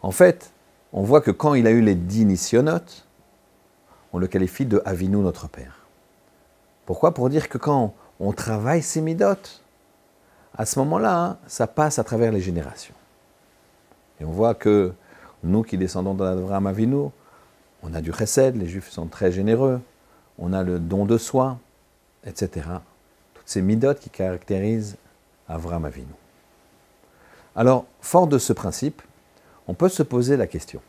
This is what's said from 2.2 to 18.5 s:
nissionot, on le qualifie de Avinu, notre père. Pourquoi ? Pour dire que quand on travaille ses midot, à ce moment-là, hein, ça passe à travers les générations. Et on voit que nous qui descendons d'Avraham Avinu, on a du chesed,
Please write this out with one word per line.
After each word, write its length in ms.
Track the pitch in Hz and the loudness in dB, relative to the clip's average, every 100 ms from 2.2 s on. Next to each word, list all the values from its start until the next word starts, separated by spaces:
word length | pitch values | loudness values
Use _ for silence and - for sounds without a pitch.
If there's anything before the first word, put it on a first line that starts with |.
| 107 | 2
nissionot, 540 | 92 - 113 147 170 170 - _ _ _ _ _ _ _ _ _ _ _ | 2 2 2 2 -2 -6 -20 _ _ _ _ _ _ _ _ _ _ _
on 60 | 90 | -4
le 100 | 92 | -2
qualifie 380 | 98 92 - 135 | 0 -2 -2 0
de 160 | 101 | 0
Avinu, 340 | - 90 95 101 | 0 -4 0 0
notre 300 | 98 - - | 0 -2 -12
père. 380 | - 64 - _ _ _ _ _ _ _ _ _ _ - | -16 -20 -20 _ _ _ _ _ _ _ _ _ _ -10
Pourquoi ? 280 | 92 170 | 0 0
Pour 160 | 165 127 | 2 0
dire 180 | 151 - | 0 -2
que 100 | - | -6
quand 360 | 151 143 113 - - _ | 0 0 0 -6 -20 _
on 140 | 98 | -6
travaille 480 | 104 - 107 113 165 | -4 -4 -4 0 -2
ses 180 | - 160 | -2 -4
midot, 360 | 156 165 202 190 - - _ _ _ _ _ _ _ _ _ - | -4 0 0 0 -6 -20 _ _ _ _ _ _ _ _ _ -8
à 80 | 110 | -4
ce 140 | - | -2
moment-là, 440 | 143 170 220 175 | 0 0 2 0
hein, 140 | 175 - - | -2 -6 -14
ça 200 | - 110 | -4 -4
passe 320 | - 151 139 | 0 0 0
à 40 | |
travers 280 | 113 113 117 | -2 0 0
les 100 | 107 | 0
générations. 540 | 92 85 69 - - - _ _ _ _ _ _ _ _ _ _ _ _ | -2 -4 -6 -14 -20 -20 _ _ _ _ _ _ _ _ _ _ _ _
Et 60 | 78 | -8
on 60 | |
voit 240 | 85 113 113 | 0 0 2
que 380 | 107 104 92 90 _ - - _ | 4 4 4 -2 _ -20 -20 _
nous 200 | 80 101 | 0 0
qui 140 | 110 95 | 0 -2
descendons 360 | 92 95 95 | -4 -4 -4
d'Avraham 540 | 95 95 92 92 98 98 | -2 -2 -2 -4 -2 -2
Avinu, 420 | 95 113 139 143 - _ - _ _ _ _ | 0 0 0 -4 -10 _ -20 _ _ _ _
on 100 | 82 | -12
a 80 | 82 | -8
du 100 | 78 | -8
chesed, 460 | 82 107 - 131 | -4 -2 2 2